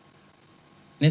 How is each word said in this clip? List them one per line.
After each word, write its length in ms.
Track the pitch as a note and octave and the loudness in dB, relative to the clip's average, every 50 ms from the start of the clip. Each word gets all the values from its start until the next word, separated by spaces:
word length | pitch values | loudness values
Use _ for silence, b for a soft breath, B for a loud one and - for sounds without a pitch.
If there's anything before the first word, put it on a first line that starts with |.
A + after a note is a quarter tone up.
| _ _ _ _ _ _ _ _ _ - - - _ _ - - - - - - | _ _ _ _ _ _ _ _ _ -20 -20 -20 _ _ -20 -20 -20 -20 -8 -4
Ini 80 | C#3+ D#3 | -2 -2